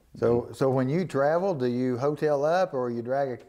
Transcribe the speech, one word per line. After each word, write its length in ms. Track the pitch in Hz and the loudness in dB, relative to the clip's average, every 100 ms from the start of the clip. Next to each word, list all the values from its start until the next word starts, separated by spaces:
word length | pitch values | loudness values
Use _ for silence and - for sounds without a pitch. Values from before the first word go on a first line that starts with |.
| - - | -14 -2
So, 340 | 117 120 117 | 2 2 -2
so 180 | 110 135 | -2 0
when 200 | 131 127 | 2 0
you 140 | 160 185 | 0 -2
travel, 500 | 135 143 170 196 156 | 0 2 2 0 0
do 100 | 123 | 0
you 320 | 123 127 120 | 0 0 0
hotel 480 | 143 147 151 143 147 | -2 0 0 2 2
up 280 | 180 185 | 2 0
or 180 | 135 123 | -2 -4
you 100 | 117 | -4
drag 380 | 117 135 139 117 | -2 -2 -2 -6